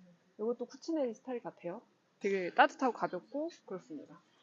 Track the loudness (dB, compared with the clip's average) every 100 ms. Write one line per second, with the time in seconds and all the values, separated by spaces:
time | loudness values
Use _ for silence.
0 | -20 -20 _ -4 -2 -2 -6 -8 -2 0
1 | 0 -2 -6 -6 -8 -8 -8 -8 -12 _
2 | _ _ 0 0 4 6 6 6 0 2
3 | -2 -2 -6 -6 -6 -8 -12 -12 -10 -14
4 | -14 -20 _ _